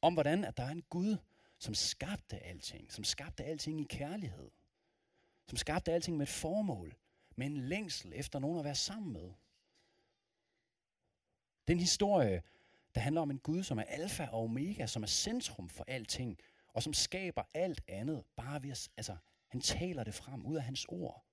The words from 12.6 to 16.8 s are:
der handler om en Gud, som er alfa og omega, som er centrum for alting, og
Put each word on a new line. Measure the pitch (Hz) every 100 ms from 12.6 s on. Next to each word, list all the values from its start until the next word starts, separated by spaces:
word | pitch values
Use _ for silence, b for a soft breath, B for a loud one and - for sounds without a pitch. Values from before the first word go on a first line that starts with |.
| b b b -
der |
handler | 117 160
om | 151
en | 135
Gud, | - 165
som | 190 113
er |
alfa | 107 135 180 - 139
og | 113
omega, | 113 117 165 208 113
som | 117
er | 104
centrum | - - 240 - 113 87
for | - -
alting, | 131 110 - 123 92 B B B
og | -